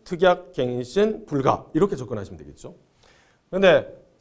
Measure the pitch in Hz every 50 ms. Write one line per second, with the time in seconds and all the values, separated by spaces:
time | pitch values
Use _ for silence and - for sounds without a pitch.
0 | - - 185 156 185 180 180 180 - - - 147 127 123 123 123 123 - - 196
1 | 208 220 214 - - - 147 139 127 131 110 - - - - 156 190 202 196 123
2 | 127 - 117 104 98 - 92 85 73 73 76 - - 143 - _ _ _ _ _
3 | _ _ _ _ _ _ _ _ _ - 175 190 190 180 156 127 - - - -
4 | - _ _ _